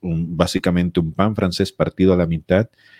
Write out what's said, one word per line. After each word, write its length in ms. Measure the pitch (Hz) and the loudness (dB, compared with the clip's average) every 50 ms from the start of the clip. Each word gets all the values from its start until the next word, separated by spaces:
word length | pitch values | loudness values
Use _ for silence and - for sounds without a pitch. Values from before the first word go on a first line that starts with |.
| - | -6
un, 340 | 90 82 82 85 80 85 | -4 -4 -2 -4 -2 -2
básicamente 640 | 80 87 87 - 92 - 90 87 87 90 87 - 90 | -2 -2 0 -2 -2 -2 0 0 2 0 0 0 -2
un 120 | 85 80 78 | -2 -2 0
pan 220 | - 98 107 107 | 0 0 0 0
francés 380 | - 101 90 85 - 98 - - | 0 -2 -2 0 -2 -4 -4 -2
partido 400 | - 78 78 - - 92 95 92 | -4 -4 -2 0 2 2 4 4
a 40 | |
la 100 | 90 87 | 4 2
mitad, 420 | 82 82 80 - - 90 87 - - _ _ _ _ - - | 0 -2 -4 -2 0 0 0 0 -2 _ _ _ _ -20 -20